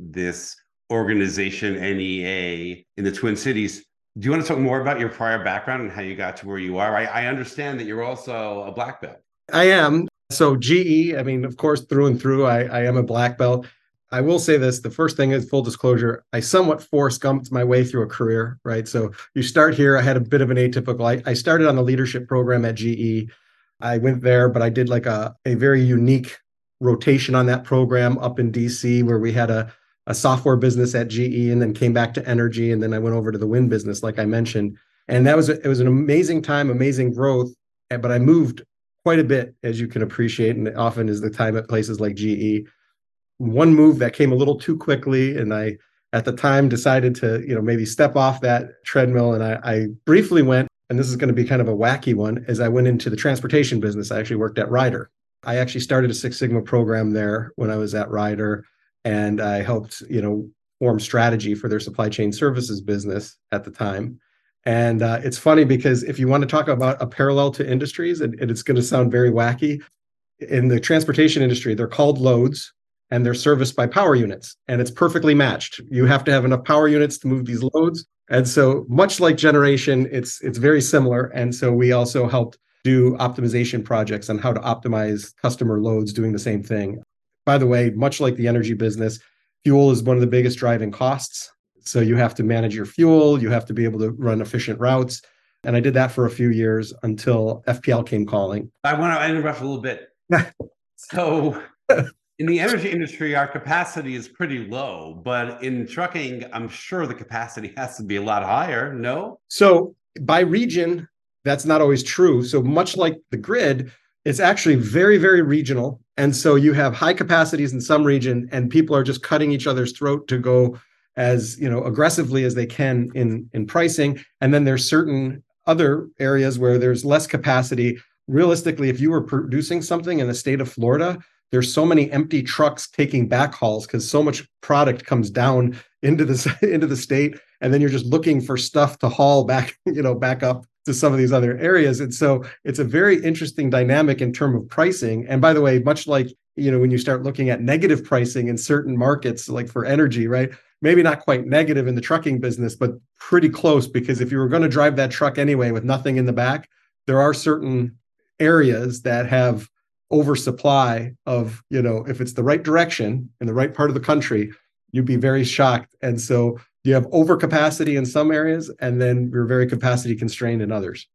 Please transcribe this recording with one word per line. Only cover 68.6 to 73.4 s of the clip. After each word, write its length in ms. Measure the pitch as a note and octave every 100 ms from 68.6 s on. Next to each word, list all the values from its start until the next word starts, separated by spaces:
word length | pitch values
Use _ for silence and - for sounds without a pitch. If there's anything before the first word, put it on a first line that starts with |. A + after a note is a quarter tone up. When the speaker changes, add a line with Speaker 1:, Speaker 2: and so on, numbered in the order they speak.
Speaker 2:
gonna 180 | - B2
sound 300 | B2 B2+ A#2+
very 220 | B2 B2
wacky, 500 | A2+ A#2 B2+ D3+ D3 - _ _ _ _ _
in 300 | D3 C3+ B2+
the 100 | A#2+
transportation 640 | - D#3+ D#3 D3 D#3 D3+
industry, 320 | B2+ B2 A#2+
they're 140 | G#2+ A2+
called 300 | - D3 C3+
loads 540 | C3 A#2+ B2+ - - _ _ _ _
and 140 | B2
they're 100 | B2
serviced 420 | B2